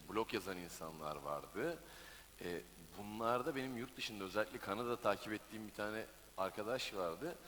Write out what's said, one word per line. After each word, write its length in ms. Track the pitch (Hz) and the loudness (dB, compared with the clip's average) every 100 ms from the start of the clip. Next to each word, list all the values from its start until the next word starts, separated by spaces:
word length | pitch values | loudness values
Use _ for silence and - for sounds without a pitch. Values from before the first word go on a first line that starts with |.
| 78 | 0
blog 240 | 101 113 | 2 4
yazan 240 | 113 92 90 | 2 0 -2
insanlar 580 | 87 - 80 80 76 73 | -4 -6 -6 -4 -2 -2
vardı. 640 | 71 73 71 98 151 165 - - - - - - | 0 -2 -2 -2 0 -2 -8 -14 -14 -14 -16 -6
E, 200 | 90 85 - - - - | -2 -2 -4 -14 -12 -8
bunlarda 580 | 104 107 117 123 135 135 | -6 2 4 4 4 0
benim 220 | 131 120 | 0 -2
yurt 200 | 127 - | -4 -4
dışında 260 | - 107 | -4 -2
özellikle 340 | 95 101 107 123 | 0 4 4 2
Kanada'da 440 | - 101 120 117 | 0 0 2 4
takip 320 | 107 101 113 | 6 6 4
ettiğim 340 | 107 - 110 107 | -2 -2 -8 -6
bir 60 | |
tane 320 | 104 104 110 - - - - | -2 0 0 -4 -8 -10 0
arkadaş 560 | 95 98 107 127 - | 0 2 2 2 2
vardı. 420 | 101 87 85 156 - | 2 2 2 -2 -4